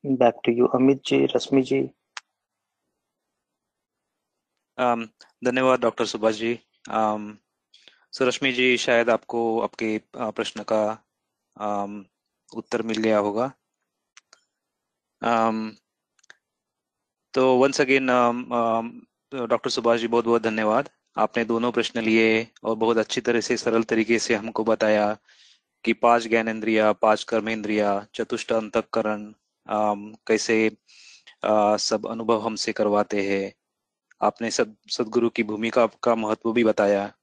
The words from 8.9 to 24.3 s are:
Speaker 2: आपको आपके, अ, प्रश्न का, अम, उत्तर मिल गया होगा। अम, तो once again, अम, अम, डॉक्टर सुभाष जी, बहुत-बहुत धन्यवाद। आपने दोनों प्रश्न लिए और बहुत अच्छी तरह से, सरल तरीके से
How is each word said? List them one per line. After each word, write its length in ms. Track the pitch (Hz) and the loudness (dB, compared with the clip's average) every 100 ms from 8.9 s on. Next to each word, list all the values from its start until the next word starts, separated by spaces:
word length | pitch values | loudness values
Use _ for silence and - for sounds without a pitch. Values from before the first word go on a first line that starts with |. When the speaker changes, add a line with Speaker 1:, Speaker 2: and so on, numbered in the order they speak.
| 120 117 | 2 2
Speaker 2:
आपको 500 | 113 _ 117 117 113 | 0 _ -4 -2 -2
आपके, 400 | 110 - 113 107 _ | -4 -6 -4 -6 _
अ, 160 | - 117 | -10 -8
प्रश्न 320 | 107 107 - | -6 -8 -8
का, 420 | 104 110 107 110 _ _ _ _ _ _ | -2 0 0 -4 _ _ _ _ _ _
अम, 440 | 104 101 101 101 98 _ _ _ _ | -6 -4 -6 -10 -18 _ _ _ _
उत्तर 280 | 113 - 117 | -16 -6 -4
मिल 140 | 113 110 | -2 -2
गया 220 | 110 107 | 2 2
होगा। 340 | 104 104 131 - _ _ _ _ _ - _ _ _ _ _ _ _ _ _ _ | 0 -2 -6 -8 _ _ _ _ _ -20 _ _ _ _ _ _ _ _ _ _
अम, 500 | 117 117 113 110 110 107 _ _ _ _ _ - _ _ _ _ _ _ _ _ _ | -2 0 0 -2 -8 -14 _ _ _ _ _ -20 _ _ _ _ _ _ _ _ _
तो 340 | - 131 127 135 | 0 2 4 4
once 120 | 139 | 2
again, 300 | 135 135 131 | 2 2 2
अम, 340 | 123 120 120 123 | 2 2 0 -4
अम, 500 | 120 117 113 117 - - _ _ 139 117 | -2 0 -2 -4 -12 -20 _ _ -10 -2
डॉक्टर 240 | 117 131 | -2 -2
सुभाष 300 | 123 117 117 | -2 0 0
जी, 60 | 113 | 2
बहुत-बहुत 360 | 120 113 117 | 0 2 0
धन्यवाद। 460 | 113 110 107 113 143 _ _ - | 0 -2 0 0 -2 _ _ -4
आपने 260 | 107 - | -2 -2
दोनों 280 | 113 117 120 | -2 0 0
प्रश्न 280 | 117 110 120 | -2 -4 -4
लिए 480 | 113 113 113 110 113 _ | 2 4 4 2 -2 _
और 120 | 110 110 | -6 -2
बहुत 200 | 113 113 | 2 2
अच्छी 240 | 110 - | 0 -2
तरह 200 | 120 117 | 0 -2
से, 160 | - 117 | 0 -2
सरल 260 | - 113 | 0 0
तरीके 360 | 113 113 110 117 | 0 0 2 0
से 160 | - | 0